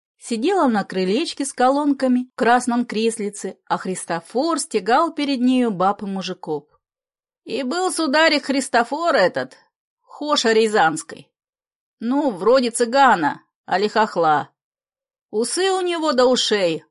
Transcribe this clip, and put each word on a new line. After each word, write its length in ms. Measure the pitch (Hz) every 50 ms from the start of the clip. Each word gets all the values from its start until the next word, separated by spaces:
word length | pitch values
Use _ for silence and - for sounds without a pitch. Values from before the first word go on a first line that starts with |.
| _ _ _ _
сидела 480 | - - 233 214 240 359 403 370 302
на 160 | 254 220 202 -
крылечке 640 | - 170 185 185 185 202 277 339 - - - 277
с 80 | - -
колонками 760 | - 247 254 277 285 302 294 269 - 269 254 247 247 254 - -
в 20 |
красном 500 | - 247 226 240 254 247 247 240 247 233
креслице, 720 | - - 214 226 226 220 - 196 202 202 - - 190 - _ _
а 120 | - 175
Христофор 800 | 180 - 185 185 - - - 170 170 - - - 240 302 330 320 302
стегал 540 | - - - 208 185 214 240 302 339 320 320
перед 260 | 294 285 277 277 233
нею 320 | 247 254 254 254 247 226
баб 320 | 196 165 185 196 208 - 208
и 20 |
мужиков. 600 | 196 196 190 170 185 180 - - 165 151 143 147 _ _ _ _ _ _ _ _ _ _ _ _ _ _ _ -
И 180 | - - 254 277
был, 280 | 247 330 359 370 370
сударик, 540 | 285 320 320 277 262 311 320 320 302 277 -
Христофор 680 | - 254 277 269 - - 233 240 - 277 311 339 339 277
этот, 420 | 226 185 170 - 131 127 - - _ _ _ _ _ _ _ _ _
Хоша 500 | _ _ - - 294 302 294 277 - 226
Рязанской. 800 | 226 220 226 214 208 208 160 160 147 - - - - - - _ _ _ _ _ _ _ _ _ _ _ _ _ _ -
Ну, 300 | 220 233 269 285 311 269
вроде 380 | 196 160 190 220 254 269 247 233
цыгана, 720 | - - 240 226 247 277 277 247 208 175 151 135 - - _ _ _ _ -
али 220 | - 180 185 208
хохла. 640 | 208 - 220 220 214 - 180 165 156 151 143 131 - _ _ _ _ _ _ _ _ _ _ _ _ _ _ _ -
Усы 400 | 208 214 240 - - 349 370 392
у 100 | 370 381
него 300 | 359 349 339 330 320 302
до 140 | 269 247 247
ушей, 580 | 262 254 247 - - 214 202 185 170 160 160 - _